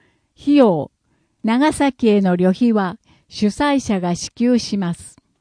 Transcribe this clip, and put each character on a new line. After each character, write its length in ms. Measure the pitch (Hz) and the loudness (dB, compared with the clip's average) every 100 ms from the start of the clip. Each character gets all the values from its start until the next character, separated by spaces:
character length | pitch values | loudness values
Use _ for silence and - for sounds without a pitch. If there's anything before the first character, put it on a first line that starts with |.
| _ _ _ _ | _ _ _ _
費 160 | 285 285 | 0 4
用、 340 | 226 160 - _ _ _ _ _ | 4 2 -4 _ _ _ _ _
長 300 | 214 240 208 | -4 0 0
崎 340 | - 285 - 226 | 0 -2 0 0
へ 140 | 208 | 2
の 140 | 190 180 | 2 2
旅 120 | 185 | 0
費 240 | 190 240 | 2 0
は 260 | 214 185 202 _ _ _ | 0 -2 -8 _ _ _
主 200 | - 208 | -4 -4
催 320 | - 294 277 | 0 0 0
者 200 | - 196 | -2 -4
が 140 | 175 | -2
支 160 | 175 - | -6 -8
給 280 | - 240 247 | -4 0 0
し 200 | - 202 | -2 -6
ま 160 | 175 | -6
す。 220 | 165 - - _ _ | -8 -12 -20 _ _